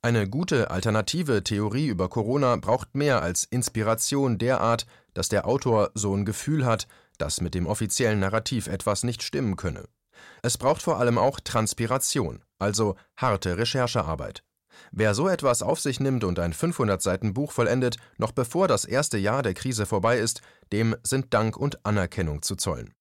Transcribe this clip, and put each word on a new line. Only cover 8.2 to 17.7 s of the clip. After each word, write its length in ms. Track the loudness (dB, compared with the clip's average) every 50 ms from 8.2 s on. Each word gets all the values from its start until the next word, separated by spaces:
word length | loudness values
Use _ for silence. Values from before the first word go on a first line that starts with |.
| 0 0 0 -2 -2 -2 -4 -4 -4
etwas 360 | -4 -6 -4 -2 -2 -2 0 -2
nicht 200 | -4 -4 -4 -8
stimmen 320 | -6 -4 -2 -2 -2 -4
könne. 300 | -2 -4 -6 -6 -6 -12 -18 _ _ _ _ _ -20 -20 -20 -18 -6 -4
Es 140 | -4 -4 0
braucht 240 | 2 0 0 2 0
vor 160 | -2 0 2
allem 180 | 2 2 4
auch 220 | 4 2 2 0 -2
Transpiration, 1040 | _ -4 -2 0 0 0 -2 -4 -2 0 0 0 0 0 -2 -2 -2 -2 -6 -10 _ _ _ _
also 360 | -2 -2 0 0 0 0 -2 -4 -10 _ _
harte 420 | -2 0 0 0 0 0 -2 -2
Recherchearbeit. 880 | 0 -2 -2 0 0 -2 0 0 -2 -2 -2 -4 -6 -6 -10 -12 -14 _ _ _ _ _ _ _ -20 -20 -14
Wer 240 | -2 2 2 2 4
so 120 | 2 2
etwas 360 | 0 0 2 2 2 2 2 0
auf 160 | -2 -2 -2
sich 200 | -2 -4 -2 0
nimmt 240 | 0 0 0 0 0
und 140 | 0 0
ein 160 | 0 0 -2 -2
fünfhundert 480 | -2 -2 -2 0 0 0 0 0 0
Seiten 320 | 0 0 0 0 -2 -2 -2
Buch 180 | -2 -4 -4
vollendet, 460 | 0 0 2 2